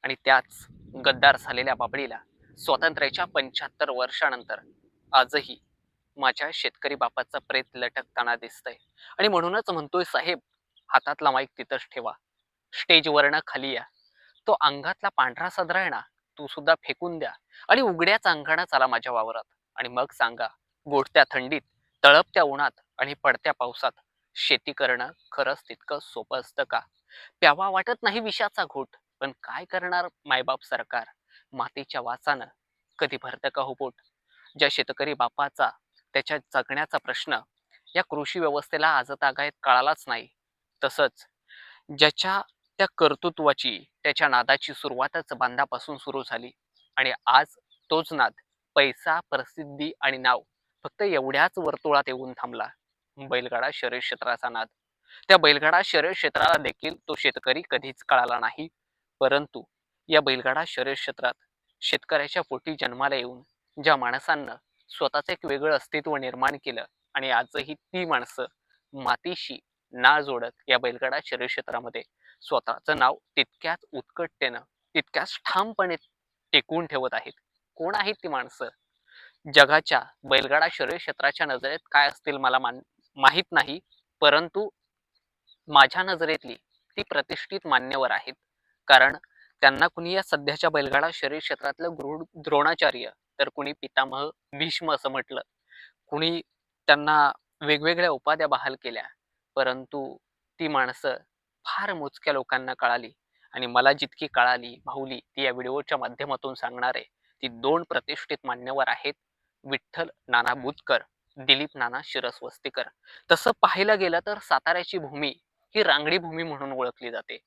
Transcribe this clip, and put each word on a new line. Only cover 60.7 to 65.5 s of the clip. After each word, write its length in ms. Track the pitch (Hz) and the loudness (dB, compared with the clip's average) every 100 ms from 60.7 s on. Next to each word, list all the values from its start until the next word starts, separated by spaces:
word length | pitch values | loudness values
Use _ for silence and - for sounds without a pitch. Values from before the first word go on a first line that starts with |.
| - 131 139 | -6 -4 -4
क्षेत्रात 380 | - 131 127 - _ _ _ _ | -8 -4 -4 -6 _ _ _ _
शेतकऱ्याच्या 600 | - 151 - 156 143 180 165 | -4 -4 0 -2 -2 -4 -4
पोटी 260 | 127 - 151 | -8 -8 -6
जन्माला 360 | 131 123 139 139 | -6 -2 -2 -2
येऊन 260 | 123 127 139 _ _ - | -6 -12 _ _ _ -4
ज्या 140 | 147 143 | 2 2
माणसांना 600 | 123 127 - 156 139 120 _ _ _ | 2 -4 -2 -4 -4 -14 _ _ _
स्वतःचं 420 | - 139 147 - | -4 -2 -2 -4
एक 140 | 180 | -8
वेगळं 300 | 160 | -6